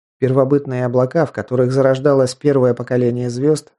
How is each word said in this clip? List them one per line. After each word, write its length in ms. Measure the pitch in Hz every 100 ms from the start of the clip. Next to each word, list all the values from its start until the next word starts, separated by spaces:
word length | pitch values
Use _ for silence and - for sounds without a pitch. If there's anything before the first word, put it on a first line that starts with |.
| _ -
Первобытные 680 | 131 131 131 143 139 127 123
облака, 400 | 123 127 170 143
в 60 |
которых 400 | - - 127 127
зарождалось 600 | 135 135 131 143 135 127
первое 380 | - 147 139 123
поколение 560 | 120 120 127 120 120 123
звезд, 440 | 120 147 151 -